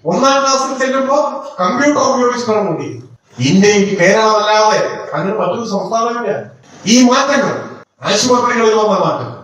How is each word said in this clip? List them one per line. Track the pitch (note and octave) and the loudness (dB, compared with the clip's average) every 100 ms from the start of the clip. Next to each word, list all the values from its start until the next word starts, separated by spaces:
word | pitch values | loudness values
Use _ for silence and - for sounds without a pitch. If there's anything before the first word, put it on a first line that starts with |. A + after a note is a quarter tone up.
| D3+ | -2
ഒന്നാം | F#3+ C4+ C#4 | 0 2 2
ക്ലാസ്സിൽ | C4+ C4+ C#4 B3+ | 0 -2 -2 -4
ചെല്ലുമ്പോ | C4 C4+ C4 D4 C#4 - - - | -2 -2 0 0 -2 -6 -12 -4
കമ്പ്യൂട്ടർ | C4+ B3+ D4 D4 C4 | -4 0 0 2 0
ഉപയോഗിച്ചിട്ടാണ് | B3 B3 A#3 A3 G#3+ F#3+ | 2 0 0 -2 -2 -2
കൂടി. | D3 B2+ A#2+ - - _ - C3 | -4 -8 -12 -16 -20 _ -4 2
ഇന്ത്യയിൽ | F#3+ G#3 G#3 G3 - | 4 4 4 2 2
കേരളമല്ലാതെ | F3+ G3+ G#3+ G#3+ G#3 G#3+ G#3+ G3 - - - | 2 4 2 2 2 2 4 2 -2 -6 -8
അങ്ങനെ | D#3 F#3 G#3+ | -6 -4 -2
മറ്റൊരു | C4+ A#3+ A3+ | -4 -4 -4
സംസ്ഥാനമില്ല. | G3 F#3 A3+ A#3 A#3 G#3+ - - - _ - F#3 | -6 -4 -2 -2 -4 -4 -6 -8 -20 _ -12 2
ഈ | A#3+ B3 | 4 6
മാറ്റങ്ങൾ | C4 C#4 C#4 - - - - - _ - | 4 0 0 -2 -4 -10 -16 -20 _ -4
ആശുപത്രികളിൽ | G#3+ B3 B3 A#3+ A#3 A3 G#3+ | -2 2 2 2 2 2 2
വന്ന | G#3 F#3+ | 2 0
മാറ്റം | D#3 - - - | 0 -4 -8 -14